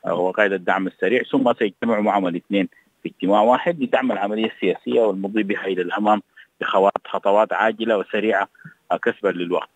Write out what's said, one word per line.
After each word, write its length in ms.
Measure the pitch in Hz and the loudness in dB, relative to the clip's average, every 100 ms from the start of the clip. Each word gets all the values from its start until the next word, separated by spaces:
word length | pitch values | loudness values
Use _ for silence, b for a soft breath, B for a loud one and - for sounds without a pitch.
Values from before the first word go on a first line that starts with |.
| 92 | -4
آه، 80 | |
وقائد 400 | 87 90 92 104 | 0 0 2 0
الدعم 340 | 95 90 95 92 | 0 0 -2 -2
السريع، 360 | - 92 120 - | -2 0 0 0
ثم 220 | 143 123 | 0 0
سيجتمعوا 500 | 117 107 - 117 107 | 0 -2 -2 -2 0
معهم 240 | 104 101 92 | 2 0 0
الاثنين 420 | 85 - 101 90 b b _ | -4 -2 -2 -2 b b _
في 60 | 85 | -14
اجتماع 320 | - 92 104 | -6 2 4
واحد 420 | 110 127 - 170 | 4 2 2 -2
لدعم 280 | 123 127 127 | -2 0 0
العملية 400 | 104 101 107 110 - | -2 -4 -2 -4 -2
السياسية 460 | 98 87 - 123 | -2 -2 0 2
والمضي 420 | 110 95 98 107 | 2 0 -4 -2
بها 220 | 101 98 98 | -2 -4 -4
إلى 160 | 92 | -4
الأمام 400 | 87 95 104 107 - B B _ | -4 -2 0 0 -2 B B _
بخطوات، 460 | 92 101 98 - - | -2 2 4 2 -6
خطوات 460 | 95 101 101 110 | -4 2 2 2
عاجلة 440 | 87 107 110 113 107 | 2 0 0 -2 0
وسريعة، 500 | 92 110 107 98 98 B B B _ | 0 -2 0 0 -2 B B B _
آه، 60 | 87 | -2
كسباً 300 | - - 101 | -2 -2 -2
للوقت. 420 | 90 87 87 - | -2 -2 -4 -4